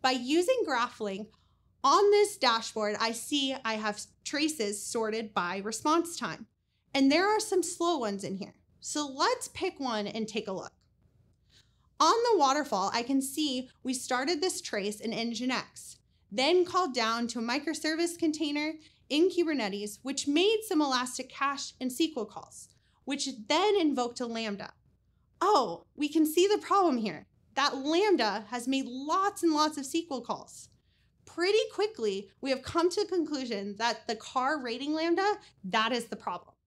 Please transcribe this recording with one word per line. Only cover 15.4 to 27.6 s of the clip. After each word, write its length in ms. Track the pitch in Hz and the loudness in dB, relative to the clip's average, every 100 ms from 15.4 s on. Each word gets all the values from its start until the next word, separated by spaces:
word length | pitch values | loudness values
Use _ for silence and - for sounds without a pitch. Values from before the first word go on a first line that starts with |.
| 254 240 - - - - _ _ _ | -2 -4 -6 -16 -20 -20 _ _ _
then 320 | 208 269 359 | -2 2 4
called 300 | 349 359 359 | 4 2 0
down 340 | 247 226 233 240 | 0 0 0 -4
to 100 | 247 | -4
a 40 | |
microservice 760 | 233 262 294 302 311 320 339 - | -4 -2 -2 -4 -2 0 -2 0
container 540 | 330 302 311 294 302 311 - _ _ | -2 0 -2 -2 -4 -6 -16 _ _
in 200 | 294 370 | 2 4
Kubernetes, 680 | 349 330 285 208 202 208 - | 4 0 0 -2 -4 -8 -8
which 240 | 254 277 - | -6 -4 0
made 360 | 285 381 440 440 | 2 4 2 0
some 140 | 320 | 0
Elastic 480 | 285 254 247 - 254 | 2 0 -2 -8 -12
Cache 460 | - 277 277 - - | -4 -4 -2 -8 -6
and 120 | 254 | -8
S 60 | 254 | 0
Q 140 | 320 311 | -2 -2
L 80 | |
calls, 460 | 208 - - - - _ _ _ | -8 -10 -16 -20 -20 _ _ _
which 240 | - 285 269 262 214 | -6 -4 -4 -8 0
then 300 | 302 403 403 | 2 4 4
invoked 380 | 311 247 240 240 | 2 2 -2 -4
a 80 | 240 | -6
Lambda. 460 | 226 226 202 - _ _ _ _ _ _ _ | -4 -6 -6 -10 _ _ _ _ _ _ _
Oh, 440 | 359 415 220 170 - | 4 4 4 -4 -14
we 140 | - 294 | -6 -2
can 180 | 320 311 | 2 2
see 220 | 311 381 | 4 4
the 100 | 415 | 4
problem 380 | - 392 359 247 | 4 4 4 2
here. 300 | 220 151 - _ _ | -2 -6 -14 _ _
That 220 | - | 0